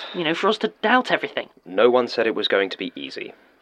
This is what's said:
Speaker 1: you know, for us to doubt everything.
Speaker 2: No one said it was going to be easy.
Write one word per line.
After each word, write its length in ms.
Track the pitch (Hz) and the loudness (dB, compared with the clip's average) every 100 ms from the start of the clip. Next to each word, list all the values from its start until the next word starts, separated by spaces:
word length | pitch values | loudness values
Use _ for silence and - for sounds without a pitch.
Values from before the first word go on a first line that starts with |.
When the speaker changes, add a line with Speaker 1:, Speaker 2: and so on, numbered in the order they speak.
| - | -10
Speaker 1:
you 100 | 180 | -4
know, 100 | 156 | -2
for 140 | 165 196 | 0 0
us 100 | - | 0
to 140 | 220 - | -2 -2
doubt 300 | 214 254 247 | 2 2 2
everything. 380 | 165 143 - - _ 85 | -2 -2 -6 -8 _ -4
Speaker 2:
No 240 | 92 123 | 4 6
one 180 | 123 120 | 6 2
said 200 | - 113 | 0 0
it 80 | 107 | 0
was 120 | 101 | 0
going 220 | 101 95 | 2 0
to 60 | - | -4
be 140 | 87 71 | -10 -10
easy. 380 | 69 - 101 - _ _ | -14 -12 -14 -16 _ _